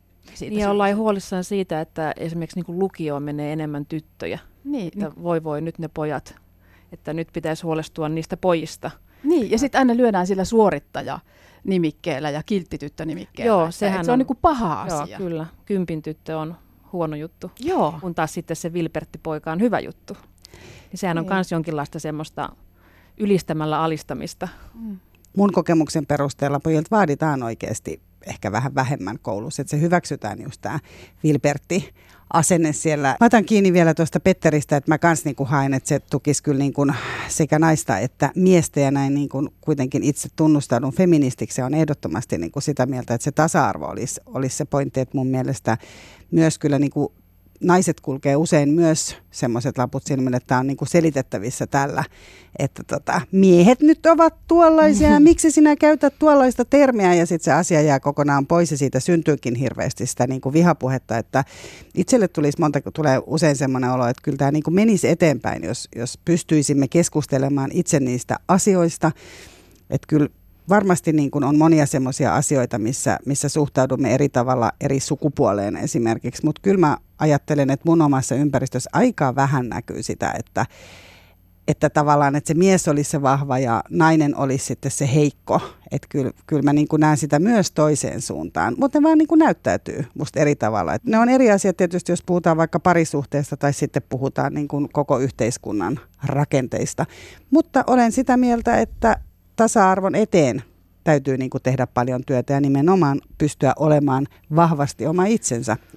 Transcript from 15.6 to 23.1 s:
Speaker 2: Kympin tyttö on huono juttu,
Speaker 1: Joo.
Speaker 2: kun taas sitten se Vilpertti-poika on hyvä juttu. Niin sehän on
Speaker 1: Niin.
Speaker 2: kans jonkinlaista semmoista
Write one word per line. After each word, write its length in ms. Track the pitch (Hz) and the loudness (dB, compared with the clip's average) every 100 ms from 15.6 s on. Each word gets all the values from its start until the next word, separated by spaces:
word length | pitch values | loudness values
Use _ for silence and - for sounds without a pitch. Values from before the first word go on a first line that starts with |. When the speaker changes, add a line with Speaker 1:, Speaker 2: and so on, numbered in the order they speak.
Speaker 2:
Kympin 380 | - 196 170 160 | -6 -4 -4 -6
tyttö 360 | 156 156 - 160 | -10 -12 -10 -8
on 160 | 156 175 _ _ _ | -8 -12 _ _ _
huono 240 | 180 160 151 | -6 -6 -6
juttu, 340 | 156 _ 180 - | -12 _ -18 -10
Speaker 1:
Joo. 340 | 277 359 156 160 | -4 -2 -2 -4
Speaker 2:
kun 140 | 180 | -8
taas 200 | 170 160 | -4 -4
sitten 220 | - 165 160 | -6 -10 -8
se 160 | 170 | -8
Vilpertti-poika 800 | 175 160 151 160 160 160 151 - | -6 -6 -8 -10 -12 -10 -8 -6
on 80 | 165 | -2
hyvä 200 | 233 180 | 0 0
juttu. 360 | 64 - - 214 - _ - - - - - | -6 -14 -18 -18 -20 _ -20 -20 -20 -20 -20
Niin 80 | 185 | -8
sehän 200 | 185 165 | -4 -4
on 40 | |
Speaker 1:
Niin. 60 | 165 | -2
Speaker 2:
kans 240 | 190 180 | -4 -2
jonkinlaista 460 | 165 160 151 143 165 | -4 -4 -6 -8 -10
semmoista 500 | 156 151 156 - 127 - - _ _ _ _ | -10 -10 -10 -10 -12 -12 -20 _ _ _ _